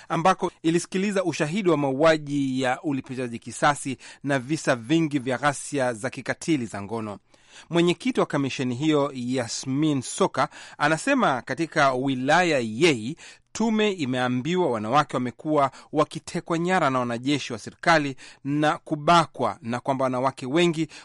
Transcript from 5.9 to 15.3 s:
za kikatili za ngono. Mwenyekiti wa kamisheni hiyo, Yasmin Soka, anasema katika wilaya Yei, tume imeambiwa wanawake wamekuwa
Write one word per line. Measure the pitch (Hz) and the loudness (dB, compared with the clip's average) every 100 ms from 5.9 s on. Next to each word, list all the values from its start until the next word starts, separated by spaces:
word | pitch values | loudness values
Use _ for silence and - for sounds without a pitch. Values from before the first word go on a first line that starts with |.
za | 113 123 | -2 -6
kikatili | - 127 127 - 151 113 | -8 -8 -6 -2 -2 -2
za | 101 | -8
ngono. | 98 113 107 98 _ _ _ - - | -8 -8 -8 -10 _ _ _ -20 -4
Mwenyekiti | 165 175 165 240 - | 0 2 0 -2 0
wa | 170 | 0
kamisheni | 147 135 - 127 | 0 -2 -2 -4
hiyo, | 123 156 151 139 | -2 2 2 2
Yasmin | 135 123 127 117 - 135 135 156 139 | -2 -4 -2 -4 -6 -4 0 0 0
Soka, | - - 190 - 143 - - - | -2 0 0 2 -2 -4 -16 -2
anasema | 147 160 - 277 190 127 | 0 0 0 2 2 0
katika | - 135 160 160 139 | -2 -4 -2 2 2
wilaya | 127 139 127 135 160 180 143 | 4 0 -2 2 4 4 2
Yei, | 113 110 170 123 110 165 - - _ | 0 2 2 2 -2 -10 -14 -20 _
tume | - 226 214 214 | -4 0 2 2
imeambiwa | 190 127 127 127 127 135 180 170 | 0 -2 0 0 0 0 0 2
wanawake | 113 107 139 143 135 | 0 2 2 2 0
wamekuwa | 123 | -4